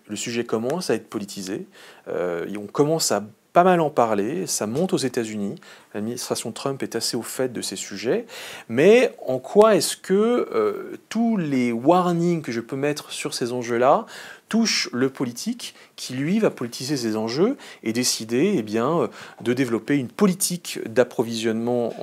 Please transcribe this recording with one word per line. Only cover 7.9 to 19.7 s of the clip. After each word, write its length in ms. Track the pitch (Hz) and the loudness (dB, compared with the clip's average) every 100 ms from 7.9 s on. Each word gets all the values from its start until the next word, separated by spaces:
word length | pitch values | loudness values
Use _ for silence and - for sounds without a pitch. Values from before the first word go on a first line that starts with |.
| 98 110 196 240 - - - - | -6 -2 -2 -2 -14 -14 -16 -4
mais 460 | 113 170 233 - - - | 4 8 8 6 -2 -4
en 140 | 131 | -4
quoi 360 | - 202 220 196 | 2 6 8 6
est-ce 220 | - - | 2 -6
que, 500 | - 190 226 240 - | 0 2 4 2 0
euh, 440 | - 104 95 - - _ | 0 0 -2 -8 -12 _
tous 280 | 214 233 214 | 0 2 2
les 340 | 156 131 123 | 2 2 2
warnings 720 | 117 135 180 180 170 170 170 | 2 4 4 4 2 2 0
que 80 | - | -2
je 100 | 117 | -6
peux 140 | 117 135 | -4 -4
mettre 360 | 147 147 - | -2 -4 -8
sur 220 | - 151 | -8 -8
ces 200 | - 123 | -4 -4
enjeux-là 520 | 123 117 117 127 175 226 - - - _ | -4 -2 2 4 4 2 -14 -16 -20 _
touchent 420 | 220 220 - - | 2 2 0 -4
le 160 | 120 131 | 0 -2
politique 640 | - 131 - - 247 - - - - | 0 -6 -4 -6 -6 -10 -16 -20 -16
qui, 180 | - | -10
lui, 240 | 127 143 214 | -4 0 2
va 140 | 196 | 2
politiser 460 | - 120 - 131 147 | 0 -8 -8 -4 -2
ces 200 | 117 107 | 0 -2
enjeux 400 | 113 131 208 277 - - | -2 2 2 0 -10 -8
et 120 | 113 | -4
décider, 600 | 113 123 - 110 120 185 185 | 0 0 -2 -2 0 2 0
eh 40 | |
bien, 380 | 107 107 123 170 | -2 -2 0 0
euh, 80 | 113 - - - | -2 -4 -18 -6
de 120 | 113 | -2
développer 440 | 123 127 | 0 2